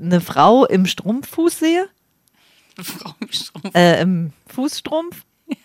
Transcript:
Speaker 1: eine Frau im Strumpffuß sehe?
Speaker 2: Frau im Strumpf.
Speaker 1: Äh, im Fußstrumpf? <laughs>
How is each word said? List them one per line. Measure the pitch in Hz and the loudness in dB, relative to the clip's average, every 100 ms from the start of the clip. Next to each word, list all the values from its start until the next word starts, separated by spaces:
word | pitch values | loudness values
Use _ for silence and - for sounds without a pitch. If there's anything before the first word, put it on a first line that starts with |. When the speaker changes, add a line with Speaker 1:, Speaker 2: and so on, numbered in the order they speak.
Speaker 1:
eine | 170 175 | 0 0
Frau | 175 139 170 254 247 | 0 4 6 6 4
im | 185 190 | 2 0
Strumpffuß | - 185 254 - - 330 - | -4 -6 -6 -6 -2 -2 0
sehe? | 320 349 392 _ _ _ _ _ _ _ _ - | -2 -2 -4 _ _ _ _ _ _ _ _ -18
Speaker 2:
Frau | 180 - 175 - | -16 -14 -18 -16
im | 214 | -12
Strumpf. | - - 160 190 175 | -10 -12 -14 -2 2
Speaker 1:
Äh, | 175 - | 4 4
im | 185 175 160 _ _ | 0 -2 -6 _ _
Fußstrumpf? | - 285 - - 311 339 - _ _ - | -6 -6 -6 -6 -6 -6 -16 _ _ -12
<laughs> | - | -12